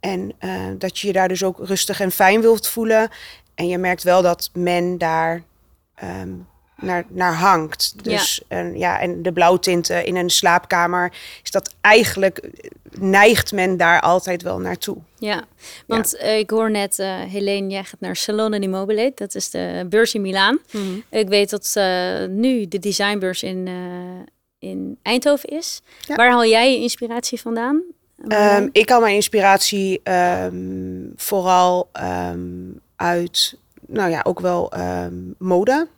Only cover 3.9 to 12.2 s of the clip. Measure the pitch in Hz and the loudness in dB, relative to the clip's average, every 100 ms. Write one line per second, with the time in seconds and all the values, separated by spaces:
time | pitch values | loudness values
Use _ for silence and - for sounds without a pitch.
3.9 | 180 180 180 180 175 - - 175 175 175 | 0 4 4 4 0 -6 -4 0 0 0
4.9 | 180 170 160 165 170 170 _ _ _ _ | -2 -2 0 0 -4 -10 _ _ _ _
5.9 | _ 92 185 95 95 180 _ _ _ 185 | _ -12 -10 -10 -12 -16 _ _ _ -6
6.9 | 175 170 185 180 160 190 175 156 - - | -4 -6 -2 -2 2 2 2 0 -6 -6
7.9 | 202 214 208 190 - - 180 175 175 175 | -6 -4 -2 -2 -4 -6 -8 -6 -4 -2
8.9 | 185 180 175 170 170 170 185 - 175 165 | 0 -2 -4 -4 4 4 4 2 0 0
9.9 | 175 - 185 175 - 180 175 - 180 170 | -2 -2 -2 0 2 4 2 2 0 0
10.9 | 180 180 - - - - 196 - _ 202 | 0 -2 -6 -20 -16 -6 -4 -6 _ 6
11.9 | 220 226 - | 6 6 0